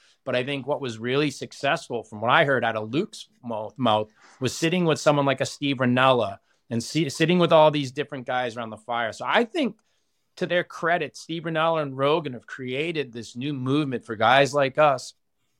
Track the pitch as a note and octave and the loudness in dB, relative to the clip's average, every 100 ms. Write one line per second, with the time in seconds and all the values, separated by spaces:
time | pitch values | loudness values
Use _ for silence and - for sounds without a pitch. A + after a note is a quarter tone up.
0 | _ _ - B2 B2+ C#3 B2+ C3+ C3 A2 | _ _ -4 -4 -2 -6 -4 -6 -6 -6
1 | A#2+ C3+ D3+ - A#2+ - C#3 E3 - A#2+ | -2 0 0 -4 -12 -4 -2 -2 -4 -10
2 | - G#2+ A#2 D3+ C#3+ B2+ A#2 A2 A2 C#3 | -8 -4 2 4 4 2 0 -2 -4 -4
3 | A3 - - _ A#2+ G#2+ G#2+ - A#2+ G#2+ | -4 -8 -20 _ -10 -8 -8 -2 2 2
4 | G#2+ _ - - B2 - E3 F3+ E3 C#3 | 0 _ -20 -6 -6 -2 0 2 2 2
5 | D#3 C#3+ C#3 C3+ B2+ - C#3+ C3 B2+ B2 | 2 4 2 0 -4 -4 -4 0 2 4
6 | C3 B2+ G2+ G2 _ _ - A#2 - D#3 | 4 4 0 -6 _ _ -8 -6 -4 -2
7 | D3 - D#3+ F3+ E3+ E3 D3+ D3 C3 C3+ | -2 0 2 2 6 6 6 4 -2 -6
8 | C#3 C#3 A#2+ B2+ B2 A#2 A2+ G#2+ - A#2 | -8 -10 -6 -4 -4 -6 -10 -12 -6 -4
9 | A2+ - B2 F3+ A#3+ F4 A#3 - _ _ | -4 -4 0 0 0 -2 -4 -6 _ _
10 | _ _ _ - F#3 F3 E3 - E3 E3+ | _ _ _ -10 -4 -2 -4 -4 0 0
11 | C#3+ - - E3 D#3+ D#3+ E3 D#3+ C#3+ C3 | -2 -10 -10 -8 -4 0 0 0 -2 -2
12 | C#3 E3 D3 A#2+ - - B2+ C3 E3 D#3 | 2 2 -2 -10 -12 -12 -6 -4 -4 -4
13 | B2+ A#2 G#2+ B2 C#3 C#3 B2+ C#3+ C#3+ A#2+ | -6 -10 -12 -8 -8 -6 -2 0 -2 -4
14 | - G#2+ A2 C3 C#3 C#3+ C3+ D3 D3+ B2+ | -8 2 6 6 6 2 0 4 4 2
15 | - - _ _ _ _ | -4 -18 _ _ _ _